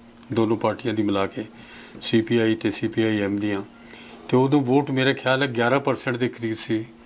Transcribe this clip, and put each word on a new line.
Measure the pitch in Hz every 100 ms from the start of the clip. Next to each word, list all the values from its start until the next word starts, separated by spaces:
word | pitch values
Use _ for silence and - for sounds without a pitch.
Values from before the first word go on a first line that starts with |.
| - - -
ਦੋਨੋਂ | 113 110 107
ਪਾਰਟੀਆਂ | 113 98 117
ਦੀ | 107
ਮਿਲਾ | 104 98 98
ਕੇ | - 110 - - - - -
ਸੀ | - 113
ਪੀ | 110 117
ਆਈ | 113
ਤੇ | 110 117
ਸੀ | 101 110
ਪੀ | 117
ਆਈ | 110 107
ਐਮ | 101 101
ਦੀਆਂ | 104 98 - - - - - - -
ਤੇ | 127
ਉਦੋਂ | 135 147
ਵੋਟ | 123 139 143
ਮੇਰੇ | 131 131
ਖਿਆਲ | 131 131 131
ਹੈ | 139 117
ਗਿਆਰਾਂ | 117 139
ਪਰਸੈਂਟ | 139 117 135 120
ਦੇ | 123
ਕਰੀਬ | 117 113 110
ਸੀ | - 110 110 -